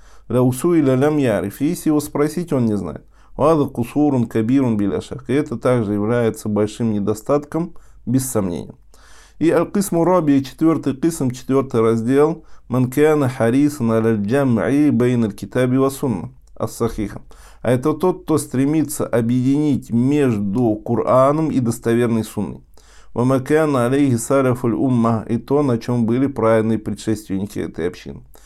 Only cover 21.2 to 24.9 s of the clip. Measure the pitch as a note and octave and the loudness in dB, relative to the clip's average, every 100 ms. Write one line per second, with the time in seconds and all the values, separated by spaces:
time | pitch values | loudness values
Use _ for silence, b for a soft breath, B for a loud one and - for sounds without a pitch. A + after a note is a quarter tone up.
21.2 | C3+ D3+ D#3 B2+ A2+ - A#2 A#2 A#2+ A2+ | 4 2 0 0 -2 -2 0 2 2 0
22.2 | G#2+ - E2+ B1+ - b b b b - | -2 -6 -8 -10 -18 b b b b -2
23.2 | B2+ C3+ C3 D3+ D#3 C#3 A#2+ C#3 C#3+ A#2 | 2 0 2 2 2 2 2 2 2 0
24.2 | - C#3 B2+ B2 A#2+ A2 C3 | 0 2 2 0 0 0 0